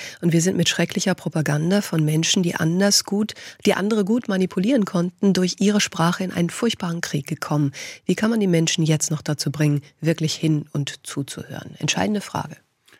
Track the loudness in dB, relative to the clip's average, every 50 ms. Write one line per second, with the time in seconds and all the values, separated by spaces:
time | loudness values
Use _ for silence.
0 | -14 -16 -8 -2 0 2 2 4 2 2 2 2 0 0 0 0 -2 -2 -2 -2
1 | -2 -2 -2 -2 -4 -4 -2 -2 0 0 0 0 2 2 2 2 0 0 0 0
2 | 2 2 2 2 2 2 2 2 0 0 0 0 0 0 2 2 2 4 4 2
3 | 0 0 -2 -2 -2 -2 -6 -14 -16 -20 -8 -2 0 2 2 2 2 0 0 0
4 | 2 2 0 0 0 0 0 0 0 0 0 0 0 2 2 2 2 2 0 0
5 | 0 -2 -2 2 2 4 4 4 2 0 0 2 2 4 4 2 0 0 0 2
6 | 2 2 2 0 -4 -4 0 0 0 0 0 -2 -2 -2 -2 -2 -6 -6 -4 -4
7 | -6 -4 -4 -4 -4 -4 -8 -8 -4 -2 0 0 0 0 -2 -6 -14 -14 -16 -8
8 | _ -2 0 0 2 0 2 2 2 4 4 4 2 2 2 0 2 2 2 2
9 | 0 -2 -4 -4 -2 -4 -4 -2 -2 -4 0 2 2 2 2 0 -4 -8 _ -4
10 | -2 -2 0 0 -2 -4 -2 0 0 0 0 0 -2 -4 -4 -4 -4 -6 -8 -14
11 | -14 -10 -8 -8 -8 -8 -8 -14 -12 -12 -12 -12 -12 -12 -12 -8 -4 -4 -2 0
12 | 0 0 -2 -4 -6 -6 -6 -6 -6 -8 -12 -20 _ _ _ _ _ _ -20